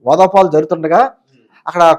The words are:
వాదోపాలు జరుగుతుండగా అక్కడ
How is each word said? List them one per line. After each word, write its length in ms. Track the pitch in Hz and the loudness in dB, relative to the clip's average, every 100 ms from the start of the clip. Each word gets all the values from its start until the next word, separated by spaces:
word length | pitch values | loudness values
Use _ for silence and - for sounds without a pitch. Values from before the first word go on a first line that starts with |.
| 123 | -4
వాదోపాలు 420 | 156 185 190 185 | 0 2 2 0
జరుగుతుండగా 640 | 156 156 170 160 175 262 - _ _ _ _ 156 | 0 -2 -6 -2 -2 -2 -6 _ _ _ _ -10
అక్కడ 300 | 170 170 | 0 2